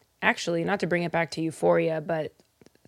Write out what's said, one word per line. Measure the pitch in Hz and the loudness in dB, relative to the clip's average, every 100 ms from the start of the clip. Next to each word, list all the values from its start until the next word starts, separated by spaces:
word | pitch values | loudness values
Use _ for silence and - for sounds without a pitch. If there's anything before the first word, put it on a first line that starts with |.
| _ _ | _ _
actually, | 208 233 - 170 | 0 0 -2 -2
not | 170 202 | 0 -2
to | 175 | 0
bring | 175 | 0
it | 175 | 0
back | 170 165 | -2 -2
to | - | -2
Euphoria, | 160 - 170 170 165 160 | -6 0 4 4 4 -2
but | 151 160 151 _ _ _ - _ | -4 -4 -4 _ _ _ -20 _